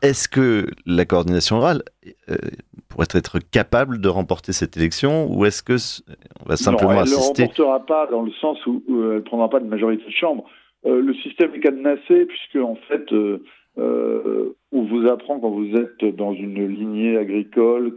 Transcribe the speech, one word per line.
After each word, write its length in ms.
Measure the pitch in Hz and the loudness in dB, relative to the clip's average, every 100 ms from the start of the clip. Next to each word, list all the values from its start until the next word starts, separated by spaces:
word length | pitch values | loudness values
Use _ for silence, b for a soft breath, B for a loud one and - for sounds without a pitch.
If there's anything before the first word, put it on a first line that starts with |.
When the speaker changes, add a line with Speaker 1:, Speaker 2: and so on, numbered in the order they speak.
Speaker 1:
est-ce 260 | 139 135 - | 0 0 0
que 380 | 135 131 107 - - - | 2 4 2 0 -6 0
la 200 | 87 90 | 0 2
coordination 520 | 90 85 87 - 110 | 2 2 2 2 2
rurale, 260 | 151 151 - - 92 - - | 2 0 -4 -16 -20 -18 -6
euh, 60 | 80 - - - - - | -6 -6 -12 -18 -20 -10
pourrait 180 | - 85 | -4 0
être 260 | 92 - 87 | 0 0 -4
capable 600 | - 113 101 120 135 117 | 0 0 2 2 0 0
de 80 | 95 | 0
remporter 420 | 90 90 90 - | 0 -2 -4 -4
cette 240 | 92 82 82 | -4 -4 0
élection, 560 | 82 - 139 156 151 | -2 0 0 0 0
ou 140 | 90 104 | 2 2
est-ce 160 | - | 2
que 140 | - 123 | -2 -2
c-, 240 | - - - - - - | -2 -10 -16 -20 -20 -14
on 60 | - | -4
va 80 | 80 | -2
simplement 340 | - 104 98 | 2 2 4
Speaker 2:
Non, 60 | 101 | 4
elle 60 | |
Speaker 1:
assister ? 400 | 90 - 135 135 | 2 2 2 2
Speaker 2:
ne 40 | 123 | 0
le 160 | - | 2
remportera 220 | 143 131 - | 2 2 0
pas 220 | 156 151 | -2 0
dans 120 | 117 | -2
le 80 | 113 - | -4 -4
sens 240 | 151 - - | -4 -4 -4
où, 180 | 123 - | -4 -2
où 160 | 123 | 0
elle 120 | 110 107 | 0 -2
ne 40 | |
prendra 300 | 107 120 113 | -4 -2 0
pas 100 | 135 | 0
de 60 | 113 | 0
majorité 360 | 107 110 107 | -2 0 -2
de 80 | - | -4
chambre. 320 | - 170 127 b b b _ - | -4 -2 -2 b b b _ 0
Euh, 140 | 127 | 2
le 120 | 135 | 2
système 400 | 131 139 - 165 | -2 -4 -2 -2
est 60 | 143 | 2
cadenassé, 640 | 147 135 143 143 - 175 175 | 0 2 0 0 4 4 4
puisque, 360 | - - 139 | -2 -6 -2
en 140 | 123 113 - | -2 -4 -6
fait, 200 | - - | -6 -2
euh, 280 | 107 104 101 B B _ - | 0 0 -4 B B _ -6
euh, 800 | 60 60 58 57 57 55 55 - _ | -2 -2 -2 -2 -2 -2 -4 -8 _
on 100 | 139 | -2
vous 240 | 107 117 113 | 0 2 2
apprend 320 | 120 - 143 | 2 -2 -4
quand 120 | 113 | -2
vous 240 | 104 104 113 | -2 -2 -2
êtes 260 | 117 - 107 - | -2 -2 -2 -2
dans 180 | 101 | -4
une 340 | 95 101 98 98 | -6 -8 -6 -4
lignée 500 | 101 107 107 113 113 | -4 -6 -2 0 0
agricole, 800 | 101 104 104 123 117 120 120 | -2 -4 -2 2 2 2 -2